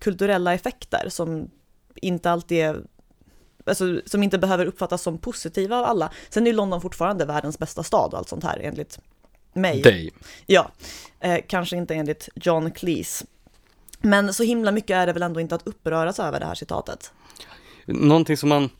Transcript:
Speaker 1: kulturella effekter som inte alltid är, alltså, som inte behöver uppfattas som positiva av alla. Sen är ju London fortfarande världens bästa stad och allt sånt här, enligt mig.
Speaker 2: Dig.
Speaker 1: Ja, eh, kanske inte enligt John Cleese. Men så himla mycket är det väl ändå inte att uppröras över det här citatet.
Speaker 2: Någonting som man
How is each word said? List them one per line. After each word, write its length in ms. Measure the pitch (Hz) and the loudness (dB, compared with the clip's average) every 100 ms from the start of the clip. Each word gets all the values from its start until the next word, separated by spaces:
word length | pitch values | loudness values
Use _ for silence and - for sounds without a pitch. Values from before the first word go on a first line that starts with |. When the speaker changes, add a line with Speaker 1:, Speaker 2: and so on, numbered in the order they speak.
Speaker 1:
kulturella 540 | 214 180 202 190 180 | -4 0 2 2 2
effekter 520 | 175 247 - - - - | 0 -4 -10 -4 -4 -4
som 420 | - 165 160 - _ _ _ _ | -6 -6 -6 -10 _ _ _ _
inte 360 | - 185 175 170 | -8 -4 -2 0
alltid 280 | 170 - 170 | -2 0 0
är, 240 | 156 - - _ _ _ _ _ _ _ - | 0 -4 -10 _ _ _ _ _ _ _ -4
alltså, 340 | 190 185 175 - | -2 0 -2 -2
som 160 | 202 | 0
inte 160 | 202 185 | 2 2
behöver 280 | 190 180 175 | 2 2 0
uppfattas 360 | - - 175 | -2 -4 -4
som 160 | 175 165 | -4 -6
positiva 600 | 247 - - 196 190 247 | -8 -10 -8 -4 -2 0
av 60 | |
alla. 280 | 240 208 156 - - | 0 0 -2 -8 -4
Sen 180 | 214 233 | 2 2
är 40 | |
ju 60 | 220 | 2
London 240 | 196 175 | 0 -2
fortfarande 440 | 180 - 180 196 | -6 -2 -2 0
världens 340 | 147 151 147 156 | -2 -2 -4 -6
bästa 240 | 156 - | -8 -8
stad 300 | 151 214 98 | 0 2 2
och 60 | 90 | -2
allt 100 | 90 | -8
sånt 160 | - | -6
här, 160 | 175 - | -4 -4
enligt 360 | - - - - - _ _ _ _ | -6 -8 -12 -16 -20 _ _ _ _
mig. 300 | 180 185 139 | 0 2 6
Speaker 2:
Dig. 280 | 135 92 82 - - - - | 8 6 2 -12 -20 -6 4
Speaker 1:
Ja, 240 | 185 - - - - - - | 4 4 -4 -18 -18 -20 -6
eh, 180 | 180 175 - | -2 -2 -2
kanske 300 | 185 175 175 | -4 -2 -4
inte 180 | 170 | -4
enligt 340 | 156 147 151 - | -4 -4 -6 -10
John 360 | - 175 160 160 | -4 0 2 0
Cleese. 540 | - 180 156 156 - - _ _ _ _ _ - - | -4 -4 -2 -4 -8 -12 _ _ _ _ _ -20 -2
Men 360 | 214 202 202 | 4 4 4
så 80 | 196 | 2
himla 300 | 233 233 214 | 2 2 2
mycket 220 | 214 208 | 0 0
är 120 | 185 175 | 2 2
det 60 | |
väl 100 | 170 | 0
ändå 180 | 175 165 | -2 -4
inte 140 | 165 | -4
att 120 | 165 - | -6 -8
uppröras 540 | - 160 160 160 214 | -8 -4 -2 -2 -2
över 200 | 165 139 | -4 -4
det 60 | 160 | -6
här 80 | |
citatet. 580 | - - - - - - _ - - - - - - - | -8 -8 -8 -8 -12 -16 _ -20 -20 -20 -20 -20 -14 -6
Speaker 2:
Någonting 500 | - 147 160 160 151 | 2 6 6 4 2
som 120 | 147 | 2
man 220 | 143 139 | 2 2